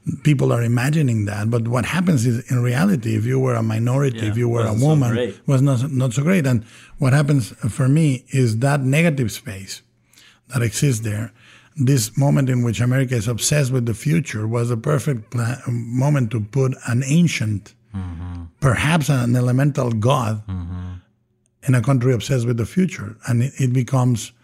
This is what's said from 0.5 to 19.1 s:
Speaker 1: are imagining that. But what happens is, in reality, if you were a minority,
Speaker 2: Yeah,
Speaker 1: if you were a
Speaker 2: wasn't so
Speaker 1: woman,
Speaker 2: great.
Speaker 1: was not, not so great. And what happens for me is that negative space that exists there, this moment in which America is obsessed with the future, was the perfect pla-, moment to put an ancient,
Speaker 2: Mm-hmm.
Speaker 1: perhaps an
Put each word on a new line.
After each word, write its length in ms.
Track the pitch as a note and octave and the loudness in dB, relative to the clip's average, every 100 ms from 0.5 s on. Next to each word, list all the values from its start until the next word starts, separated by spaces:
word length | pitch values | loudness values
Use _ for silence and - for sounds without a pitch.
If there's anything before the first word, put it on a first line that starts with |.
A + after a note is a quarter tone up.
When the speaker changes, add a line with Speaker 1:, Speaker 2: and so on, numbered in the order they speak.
Speaker 1:
are 100 | A#2+ | 2
imagining 640 | A#2 A#2+ - D#3+ C3+ A2+ G2+ | 0 0 0 2 2 0 -2
that. 240 | G2+ G#2+ | -2 -2
But 180 | A#2 A2+ | -2 0
what 180 | B2+ - | -2 -2
happens 400 | D#3+ F3+ C#3+ B2 | 0 2 2 2
is, 240 | A2+ - | -2 -2
in 120 | B2 | 0
reality, 520 | B2 B2 G3 D#3 A2+ A2 | 0 2 2 2 0 -2
if 80 | |
you 140 | A#2 C3 | 0 0
were 160 | C3 | 0
a 80 | A#2 | 0
minority, 560 | A2 A2 A#2+ C3+ C#3 A2+ | 0 0 0 2 0 -2
Speaker 2:
Yeah, 120 | G#2+ | -2
Speaker 1:
if 60 | A2 | 0
you 120 | A#2+ | 0
were 140 | A#2 | 0
a 100 | A2 | 0
Speaker 2:
wasn't 80 | A2 | 2
so 60 | D3 | 2
Speaker 1:
woman, 220 | D#3 A#2+ | 4 2
Speaker 2:
great. 220 | A#2 A#2+ - - | 0 -2 -4 0
Speaker 1:
was 160 | C3 | 2
not, 280 | C#3 B2 C#3+ | 4 2 0
not 200 | B2+ C3 | -2 -2
so 100 | A2 | 0
great. 220 | D3+ F#3+ C3+ | 0 2 2
And 180 | A#2+ - - - - | 0 -2 -16 -16 -4
what 140 | C3 | 2
happens 360 | C#3+ C#3+ C#3+ G#2+ - A#2 | 2 4 0 -2 -6 -6
for 180 | - C3 | 0 2
me 360 | D3+ D#3 B2+ - | 4 2 0 -2
is 280 | C3+ B2 A2 | 0 0 2
that 220 | C#3 C#3+ | 0 0
negative 480 | C3 D3 E3+ C#3 A2+ | 2 2 2 2 -2
space 520 | - - G2 F#2+ - _ _ _ _ - _ - | -4 -12 -14 -14 -16 _ _ _ _ -20 _ -8
that 120 | C3 | -2
exists 400 | A#2 - D3 A2 | -2 0 0 0
there, 300 | A2 G#2 A2 - - - _ - | -2 -6 -8 -12 -20 -20 _ -2
this 400 | B2+ C#3+ G#2+ - | 2 2 0 0
moment 340 | C#3 D3 C3 | 2 2 2
in 120 | B2 | 0
which 180 | A#2+ G#2+ | 0 0
America 340 | B2 C3 B2+ | 0 0 0
is 120 | B2 G2+ | -2 -2
obsessed 420 | A2+ - D3+ C3 | -2 0 0 0
with 140 | C3 A#2 | 0 -2
the 80 | |
future, 520 | G#2+ C#3+ E3 - G#2+ A2 | -2 0 0 -2 -4 -2
was 220 | A#2+ A#2+ | -2 -2
the 80 | A#2 | -2
perfect 540 | D3 D3 - B2 - | 0 -2 -2 -4 -6
pla-, 300 | A#2+ A#2 B2+ - | -4 -4 -4 -4
moment 640 | A#2+ A#2 B2+ C#3 C#3+ A2+ | -6 -4 0 2 2 0
to 80 | A2+ | -4
put 340 | G#2 C3+ C3 C3 - | -4 -2 -2 -2 -4
an 140 | A#2 C3+ | -2 2
ancient, 680 | D#3+ E3+ - G#2+ G#2+ - _ _ | 2 2 0 -4 -4 -8 _ _
Speaker 2:
Mm-hmm. 480 | G2 F#2 E2 F2+ F2 E2 _ | -10 -10 -10 -10 -12 -14 _
Speaker 1:
perhaps 500 | C#3 F#2 D3 E3+ | 0 2 2 0
an 280 | D3 | 2